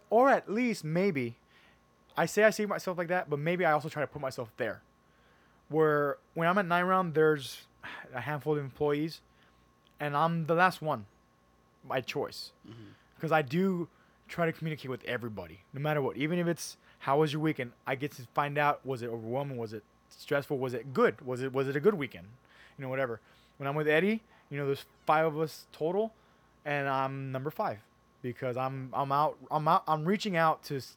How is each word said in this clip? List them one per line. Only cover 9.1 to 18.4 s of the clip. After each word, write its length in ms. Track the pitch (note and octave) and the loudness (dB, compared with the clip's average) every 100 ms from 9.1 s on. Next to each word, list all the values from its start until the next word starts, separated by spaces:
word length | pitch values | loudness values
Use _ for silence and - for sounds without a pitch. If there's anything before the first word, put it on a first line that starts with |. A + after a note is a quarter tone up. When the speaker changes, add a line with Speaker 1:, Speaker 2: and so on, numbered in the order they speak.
| D#3 _ _ _ _ _ _ _ _ | -6 _ _ _ _ _ _ _ _
Speaker 1:
and 160 | D3 C#3+ | -2 2
I'm 300 | E3 E3+ D3+ | 2 0 0
the 80 | |
last 260 | E3 F#3 E3 | 4 4 2
one 240 | D#3 C3 G2+ _ _ _ _ _ _ _ C3+ | -4 -4 -6 _ _ _ _ _ _ _ -4
by 140 | B2+ | -4
choice. 520 | B2 D3 A#2+ - - _ - | -2 -4 -6 -8 -16 _ -20
Speaker 2:
Mm-hmm. 160 | A2+ G#2 - _ - | -20 -20 -20 _ -8
Speaker 1:
'Cause 120 | D#3+ | 2
I 100 | D#3 | 2
do 460 | C#3 D3+ G3 F3+ E3+ _ _ _ _ | 4 2 2 0 -4 _ _ _ _
try 180 | - E3+ | -2 -2
to 60 | |
communicate 380 | D#3+ D#3+ D3+ C3 | -2 -8 -8 -8
with 140 | B2 | -8
everybody, 600 | - A#2+ A#2 G2+ F2 D#2+ _ | -4 -6 -4 -8 -12 -16 _
no 60 | C3+ | -6
matter 200 | D3 D3+ | -2 0
what. 160 | B2+ G2 | 0 -2
Even 220 | D3+ F3 | -2 0
if 80 | E3+ | 0
it's, 300 | E3+ - - _ _ | -2 -6 -14 _ _
"How 180 | - C#3+ | 0 2
was 120 | D#3 | 4
your 100 | D3+ | 2
weekend?" 300 | D#3 D3 B2 - - | -2 -2 -6 -8 -6
I 80 | |
get 180 | C3 C#3+ | -4 -4
to 100 | - A#2+ | -8 -6
find 220 | - | -2